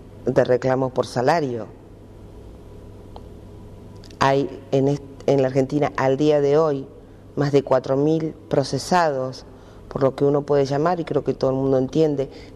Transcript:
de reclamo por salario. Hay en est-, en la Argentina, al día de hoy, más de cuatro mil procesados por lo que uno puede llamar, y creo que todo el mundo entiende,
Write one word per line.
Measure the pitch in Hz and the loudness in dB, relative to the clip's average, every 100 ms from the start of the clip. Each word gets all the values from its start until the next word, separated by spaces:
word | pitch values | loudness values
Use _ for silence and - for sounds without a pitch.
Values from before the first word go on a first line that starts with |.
| - - 117 | -20 -10 -2
de | 131 | 2
reclamo | 123 123 131 131 131 | 2 2 2 0 -2
por | 127 113 | -2 -4
salario. | 127 127 170 139 117 101 - - - - - - - - - - - - - - - - - - - - - - - - - | -2 0 0 -2 -6 -10 -16 -20 -20 -20 -20 -20 -20 -20 -20 -20 -20 -20 -20 -20 -18 -18 -20 -20 -20 -20 -20 -20 -20 -12 -2
Hay | 135 139 139 - - | 2 2 0 -6 -2
en | 135 135 | 0 2
est-, | 143 - - - | 0 -6 -6 0
en | 139 | 2
la | 131 | 2
Argentina, | 139 131 147 139 - | 2 0 0 -2 0
al | 135 135 | 0 2
día | 151 147 | 2 2
de | 143 147 | 4 4
hoy, | 160 135 135 - - - - - | 2 0 -6 -16 -20 -20 -10 -4
más | 143 | 2
de | 139 | 2
cuatro | - 131 127 135 | 4 2 2 0
mil | 151 160 156 - - | 2 0 -2 -8 -4
procesados | 143 135 135 - 180 160 135 131 131 - - - - - | -2 0 -2 0 2 2 0 -4 -8 -16 -20 -20 -20 -12
por | - | -2
lo | 135 131 | 0 2
que | 143 | 2
uno | 143 | 2
puede | 143 143 135 | 2 2 2
llamar, | 143 165 175 | 0 0 -2
y | 156 | -2
creo | 147 | -2
que | - | -2
todo | - 135 | -2 0
el | 135 | 0
mundo | 135 131 | 0 0
entiende, | 131 156 160 139 135 - - | 0 2 2 0 -4 -8 -20